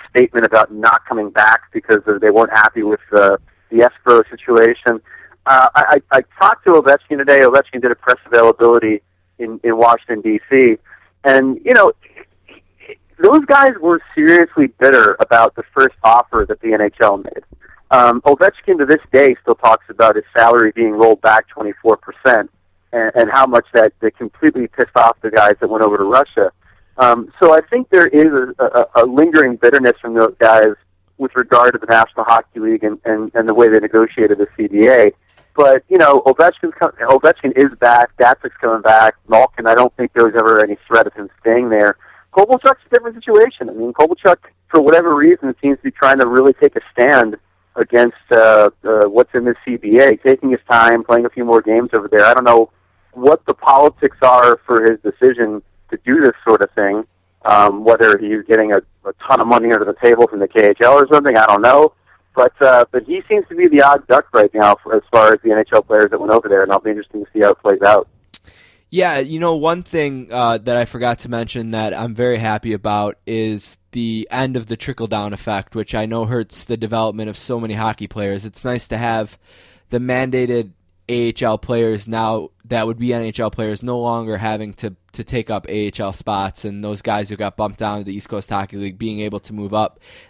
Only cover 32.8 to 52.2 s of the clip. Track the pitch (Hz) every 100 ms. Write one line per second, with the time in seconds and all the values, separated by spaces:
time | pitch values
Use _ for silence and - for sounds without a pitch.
32.8 | 107 107 117 110 110 117 113 110 113 110
33.8 | 107 110 110 - 107 101 101 - 107 104
34.8 | 117 127 104 - _ _ _ - 139 135
35.8 | - 185 147 139 135 131 175 - 165 -
36.8 | 170 - 120 135 165 - 135 131 139 123
37.8 | 120 120 120 - 123 135 135 - 117 113
38.8 | 110 110 110 - - 110 127 - 113 117
39.8 | 123 - 120 120 113 113 110 110 104 104
40.8 | - 113 104 107 101 _ 117 120 123 107
41.8 | 104 - _ _ _ 190 208 254 269 262
42.8 | - 240 233 226 233 214 269 - 170 -
43.8 | 120 120 160 180 190 180 _ _ _ -
44.8 | 143 165 170 147 160 175 139 - 139 135
45.8 | 135 - 135 135 123 123 135 - 143 -
46.8 | - - 127 135 110 104 _ _ _ -
47.8 | 113 120 120 - - 117 110 107 104 -
48.8 | 110 107 104 110 127 123 123 117 - 120
49.8 | 104 117 135 107 135 131 139 123 - 117
50.8 | 117 117 110 117 120 127 117 113 110 113
51.8 | 120 110 101 107